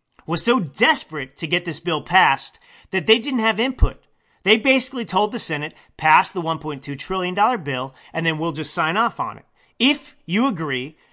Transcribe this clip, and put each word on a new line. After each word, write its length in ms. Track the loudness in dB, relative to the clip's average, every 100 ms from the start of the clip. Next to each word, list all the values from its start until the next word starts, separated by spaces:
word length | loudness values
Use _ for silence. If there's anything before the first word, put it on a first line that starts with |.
| _ _ -4
was 180 | 0
so 140 | 2 2
desperate 800 | 0 -2 0 0 -2 -10 -10 -10
to 100 | -4
get 180 | -4
this 140 | -4 -6
bill 240 | -4 -4
passed 560 | 2 4 4 2 -4 -18 _ -20 _
that 160 | -2 2
they 140 | 2
didn't 180 | 2 0
have 220 | 0 0
input. 420 | -2 2 0 0 _ _ _ _
They 160 | 2 4
basically 460 | 4 2 0 -6
told 280 | -2 0 0
the 80 | -2
Senate, 340 | -4 -4 -6 -12 _ -2
"Pass 340 | 4 6 4
the 100 | -2
one 200 | -2 -2
point 240 | -4 -8
two 100 | -8
trillion 400 | -8 -4 -4 -2
dollar 240 | 0 0 0
bill, 380 | -4 -6 -6 -10 -12
and 120 | -4
then 140 | -2 0
we'll 140 | -2
just 200 | -4 -4
sign 240 | -2 -2 0
off 220 | 0 -2
on 200 | -8 -10
it, 60 | -16 _ _ 0
if 340 | 2 2 -4 -16
you 220 | -4 0 0
agree 500 | 0 -4 -6 -8 -14 _